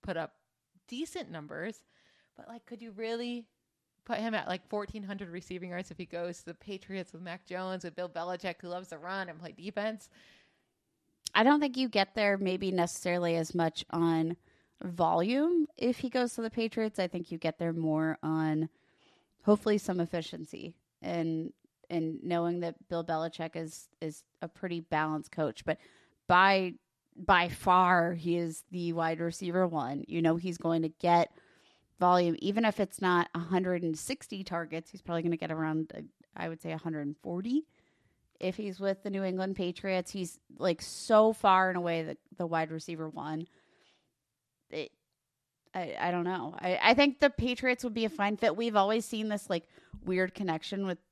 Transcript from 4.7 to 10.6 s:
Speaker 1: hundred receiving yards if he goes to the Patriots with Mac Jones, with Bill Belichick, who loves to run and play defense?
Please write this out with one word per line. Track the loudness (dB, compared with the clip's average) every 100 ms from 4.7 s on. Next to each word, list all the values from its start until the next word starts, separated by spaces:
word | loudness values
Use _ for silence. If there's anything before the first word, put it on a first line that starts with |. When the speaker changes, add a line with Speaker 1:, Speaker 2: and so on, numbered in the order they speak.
| -6 -6 -10
Speaker 1:
hundred | -10 -10 -8
receiving | -12 -10 -10 -8
yards | -8 -10
if | -12
he | -10
goes | -6 -6 -8
to | -12
the |
Patriots | -16 -12 -12 -10 -10 -10
with | -12
Mac | -12 -12 -8
Jones, | -8 -6 -6
with | -8 -8
Bill | -8
Belichick, | -6 -6 -4 -6 -8
who | -8
loves | -10 -10
to | -14
run | -8 -6 -6
and | -10
play | -14
defense? | -12 -8 -4 -4 -6 -14 _ -20 -20 _ _